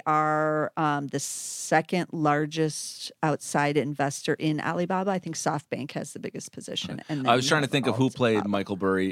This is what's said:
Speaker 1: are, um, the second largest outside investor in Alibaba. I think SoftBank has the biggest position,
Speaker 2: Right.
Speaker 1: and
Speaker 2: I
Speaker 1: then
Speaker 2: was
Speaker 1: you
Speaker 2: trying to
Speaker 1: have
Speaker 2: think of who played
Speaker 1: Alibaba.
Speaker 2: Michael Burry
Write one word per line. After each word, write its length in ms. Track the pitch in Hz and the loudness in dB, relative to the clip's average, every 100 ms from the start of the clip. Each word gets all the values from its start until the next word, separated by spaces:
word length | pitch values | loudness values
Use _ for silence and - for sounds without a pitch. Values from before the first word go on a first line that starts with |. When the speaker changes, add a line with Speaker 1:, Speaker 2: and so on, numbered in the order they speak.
| 156 | 4
Speaker 1:
are, 640 | 156 151 151 156 151 147 - | 2 4 2 2 0 -2 0
um, 300 | 151 143 139 | 0 0 -2
the 120 | 139 | -6
second 880 | - - - - - 160 160 180 - | -6 -8 -10 -10 2 2 2 -2 -2
largest 1000 | 170 151 147 151 156 156 - - - - - | 0 2 2 0 0 -2 -2 -10 -12 -14 -2
outside 540 | 156 147 - 151 147 147 | 0 0 0 0 2 2
investor 560 | 131 143 139 - - 143 | 0 0 -2 -2 -4 0
in 260 | 156 151 | 0 0
Alibaba. 500 | - 175 175 185 190 | -2 -2 0 0 0
I 80 | 185 | -2
think 160 | 170 156 | -4 -4
SoftBank 560 | 151 147 - 120 143 | -2 -2 -4 -8 -6
has 220 | - - | -8 -10
the 60 | - | -10
biggest 340 | - - - | -10 -10 -14
position, 420 | - - - - - | -14 -10 -8 -8 -10
Speaker 2:
Right. 100 | - | -8
Speaker 1:
and 100 | 151 | -2
Speaker 2:
I 40 | |
Speaker 1:
then 120 | 131 123 | 4 4
Speaker 2:
was 100 | 135 | 6
Speaker 1:
you 40 | |
Speaker 2:
trying 120 | 156 | 2
to 40 | 131 | 4
Speaker 1:
have 60 | |
Speaker 2:
think 160 | 143 120 | 2 2
of 80 | 101 | 2
who 120 | 131 | 2
played 260 | - 120 107 | 4 2 2
Speaker 1:
Alibaba. 140 | 101 | 2
Speaker 2:
Michael 260 | 101 95 95 | -2 -2 0
Burry 320 | 95 95 95 | 2 2 0